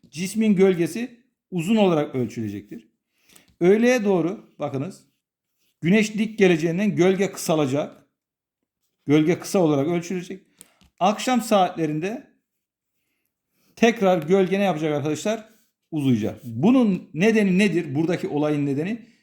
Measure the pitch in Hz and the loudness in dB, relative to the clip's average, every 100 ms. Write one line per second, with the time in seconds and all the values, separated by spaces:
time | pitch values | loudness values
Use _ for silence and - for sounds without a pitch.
0 | _ 156 185 214 220 185 190 175 165 226 | _ -10 -6 0 2 4 4 4 -2 -4
1 | 247 - _ _ _ 180 160 220 190 156 | -12 -14 _ _ _ -6 0 2 4 2
2 | 147 131 117 120 107 101 - - - _ | -2 -4 -4 -6 -8 -8 -14 -20 -20 _
3 | _ _ _ _ _ _ 175 214 240 254 | _ _ _ _ _ _ 2 4 4 2
4 | 202 180 165 214 - - 143 127 185 - | 2 0 0 -6 -14 -10 -8 -6 -8 -12
5 | _ _ _ _ _ _ _ _ 156 214 | _ _ _ _ _ _ _ _ 2 2
6 | 214 214 220 - 190 165 165 170 208 147 | 2 -2 -4 2 4 4 0 -2 -2 2
7 | 180 190 190 - - 156 139 143 - - | 2 2 -2 -4 -2 0 0 -2 -6 -12
8 | _ _ _ _ _ _ _ _ _ _ | _ _ _ _ _ _ _ _ _ _
9 | - 151 156 170 - 202 165 143 151 175 | 0 2 2 -2 -2 2 2 2 0 -4
10 | 170 185 180 190 _ _ - _ _ _ | -6 -10 -10 -16 _ _ -20 _ _ _
11 | 185 208 254 247 233 208 175 170 156 156 | -2 0 -2 -2 2 2 2 0 -4 -4
12 | 185 262 - _ _ _ _ _ _ _ | -6 -8 -16 _ _ _ _ _ _ _
13 | _ _ _ _ _ _ _ - 233 226 | _ _ _ _ _ _ _ 2 2 4
14 | 196 180 151 196 180 196 196 151 160 147 | 2 0 2 2 2 0 -2 -2 -2 -2
15 | 151 151 208 226 - _ _ _ _ 156 | -4 -4 -4 -6 -10 _ _ _ _ -2
16 | 135 113 104 - 120 113 190 262 220 180 | 0 0 -2 -8 -12 -2 2 4 2 -2
17 | - 151 214 220 196 180 202 165 160 135 | -6 -2 0 2 2 2 2 0 -4 -2
18 | 165 170 - 147 151 147 143 139 180 240 | -2 -2 -4 -2 -2 -2 -2 -4 -6 -8
19 | - _ | -14 _